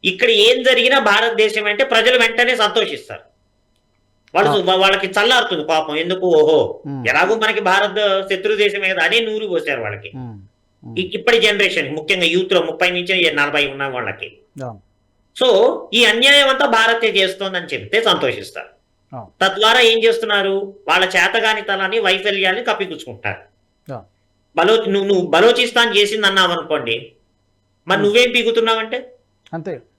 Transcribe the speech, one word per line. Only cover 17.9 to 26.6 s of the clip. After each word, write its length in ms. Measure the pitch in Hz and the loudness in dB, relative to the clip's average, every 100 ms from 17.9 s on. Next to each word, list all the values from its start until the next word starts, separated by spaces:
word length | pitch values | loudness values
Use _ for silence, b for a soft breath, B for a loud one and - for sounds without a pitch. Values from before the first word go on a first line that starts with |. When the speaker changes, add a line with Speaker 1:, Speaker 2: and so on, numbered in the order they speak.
| 208 | -2
Speaker 1:
సంతోషిస్తారు. 640 | 226 180 135 107 98 - - _ _ _ _ 127 | 0 0 -2 -4 -12 -16 -18 _ _ _ _ -18
Speaker 2:
ఆ. 100 | 110 _ | -18 _
Speaker 1:
తద్వారా 380 | 190 190 214 247 | -2 2 2 4
ఏం 240 | 233 226 | 4 4
చేస్తున్నారు? 680 | 226 226 226 202 190 196 202 - - | 2 2 0 0 0 -2 -4 -8 0
వాళ్ళ 160 | 175 | 2
చేతగానితనాన్ని, 920 | 185 185 185 226 220 214 202 190 190 226 | 2 2 2 2 0 -2 -2 -4 -2 0
వైఫల్యాన్ని 680 | 202 190 202 196 190 202 | 0 0 -2 -2 -2 -2
కప్పిపుచ్చుకుంటారు. 760 | 240 214 190 151 - 107 107 92 - _ _ _ - | -4 -4 -6 -10 -16 -10 -10 -10 -16 _ _ _ -16
Speaker 2:
ఆ. 100 | 127 - _ _ _ _ - | -16 -16 _ _ _ _ -2
Speaker 1:
బలో-, 320 | 180 220 208 | 2 2 0
నువ్వు, 200 | 196 196 | -2 0
నువ్వు 180 | 190 175 | 0 2
బలోచిస్తాన్ 680 | 160 220 240 240 240 233 202 | 4 4 4 0 0 2 2
చేసింది 300 | 202 214 202 | 0 0 0
అన్నావు 260 | 190 180 | 2 0
అనుకోండి, 600 | 170 | 0